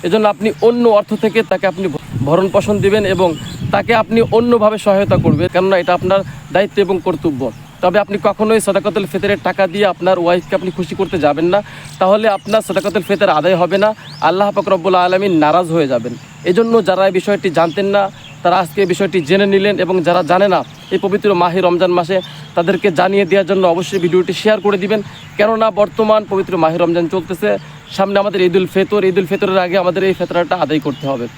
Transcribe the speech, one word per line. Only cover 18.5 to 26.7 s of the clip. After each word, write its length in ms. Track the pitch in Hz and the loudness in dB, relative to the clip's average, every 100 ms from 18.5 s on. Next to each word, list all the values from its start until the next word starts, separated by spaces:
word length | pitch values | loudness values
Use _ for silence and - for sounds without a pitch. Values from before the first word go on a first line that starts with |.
| 185 | 0
আজকে 160 | 170 - | 0 -2
এই 80 | 190 | -2
বিষয়টি 240 | 185 196 185 | 0 0 -2
জেনে 260 | 143 196 196 | 0 2 2
নিলেন, 220 | 196 202 196 | 2 2 0
এবং 160 | 175 185 165 | 0 0 2
যারা 140 | 175 | 0
জানে 240 | 160 165 202 | 2 2 2
না, 60 | 170 127 - - | 0 -2 -16 -6
এই 80 | 180 | -4
পবিত্র 240 | 196 202 202 | -2 0 0
মাহে 240 | 180 175 180 | 2 2 2
রমজান 300 | 180 175 180 180 | 0 2 2 0
মাসে 180 | 165 - - - - | 0 -4 -4 -18 -6
তাদেরকে 320 | - 170 185 202 | -2 0 0 0
জানিয়ে 340 | 147 185 196 180 | 0 0 0 2
দেওয়ার 180 | 196 170 | 0 2
জন্য 120 | 196 185 | 2 2
অবশ্যই 280 | 170 180 196 | 0 -2 -2
ভিডিওটি 280 | 170 180 175 | 0 0 0
শেয়ার 260 | 180 214 214 | -2 0 0
করে 120 | 202 196 | 0 -2
দিবেন, 220 | 190 214 202 - - | -2 -2 -4 -16 -14
কেননা 320 | - 208 226 226 202 | -2 0 2 0 2
বর্তমান 420 | 208 - 220 214 208 | -2 0 2 2 0
পবিত্র 220 | 196 185 180 | -4 -2 0
মাহে 200 | 160 | 0